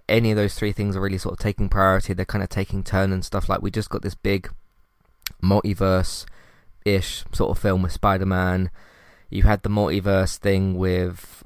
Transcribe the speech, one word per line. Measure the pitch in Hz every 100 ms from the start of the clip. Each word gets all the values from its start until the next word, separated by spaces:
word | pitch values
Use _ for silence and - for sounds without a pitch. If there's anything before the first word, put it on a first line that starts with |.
| -
any | 113 113
of | 107
those | 104
three | - 104
things | 101 101 95
are |
really | 98 95
sort | -
of | 87
taking | 107 - 101
priority. | 101 95 95 -
They're | 92
kind | 95 104
of | 95
taking | - 98 98
turn | 92 95 98
and | 92
stuff. | - 98 -
Like, | 95
we | 98
just | 110 104
got | 107
this | 98
big | - 107 98 - - - _ _ _ _ _ - -
multiverse-ish | 92 101 101 95 95 92 92 - - - - _ _ - 104 98 - - -
sort | - 107
of | -
film | 104 92
with | 90
Spider-Man. | - 104 95 95 92 92 92 90 - - _ - - -
You | 98
had | 104 104
the | -
multiverse | 104 98 95 95 95 92 -
thing | 101 95 95 90
with, | 92 90 90 87 - -